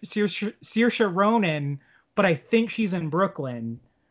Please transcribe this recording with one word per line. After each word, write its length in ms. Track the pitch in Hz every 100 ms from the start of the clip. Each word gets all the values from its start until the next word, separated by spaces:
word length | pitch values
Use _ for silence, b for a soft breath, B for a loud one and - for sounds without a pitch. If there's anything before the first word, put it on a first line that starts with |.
Saoirse, 480 | - 214 208 - 208 -
Saoirse 500 | - 214 233 - 214
Ronan, 640 | 175 208 233 185 151 143 143 b b b -
but 100 | 190
I 80 |
think 360 | 156 - 226 226
she's 220 | - 208
in 160 | 175 156
Brooklyn. 720 | 160 190 175 135 120 113 117 _ _ _